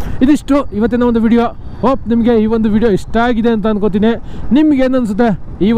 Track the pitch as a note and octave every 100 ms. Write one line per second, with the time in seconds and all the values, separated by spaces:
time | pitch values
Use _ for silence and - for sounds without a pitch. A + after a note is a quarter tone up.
0 | - - C4 D4 - C#4 C4 G3+ A3 A#3+
1 | A#3+ A#3 A3 A#3 A#3 - - - - -
2 | - A#3 A3+ A#3 G#3+ A3+ A3 G#3 A#3 F3+
3 | - - A#3+ G#3+ A#3 A3+ G#3 G#3+ G#3 F#3+
4 | G#3+ A#3 - - - B3 D#4 C#4 C4 C4
5 | A3+ G3+ A#3+ F3 - - F#3+